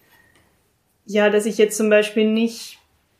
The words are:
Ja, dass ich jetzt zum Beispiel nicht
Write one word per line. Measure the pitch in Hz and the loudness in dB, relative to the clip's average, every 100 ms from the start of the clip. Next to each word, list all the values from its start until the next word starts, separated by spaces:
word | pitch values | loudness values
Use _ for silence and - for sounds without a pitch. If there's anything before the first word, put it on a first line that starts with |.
| _ _ _ _ _ _ _ _ _ _ - | _ _ _ _ _ _ _ _ _ _ -6
Ja, | 208 208 | 0 2
dass | 208 220 | 2 -2
ich | 208 | 0
jetzt | 208 - | 0 0
zum | 214 | 2
Beispiel | 208 208 233 214 | 2 2 0 0
nicht | 220 226 226 - - _ _ _ | 0 -2 -4 -18 -20 _ _ _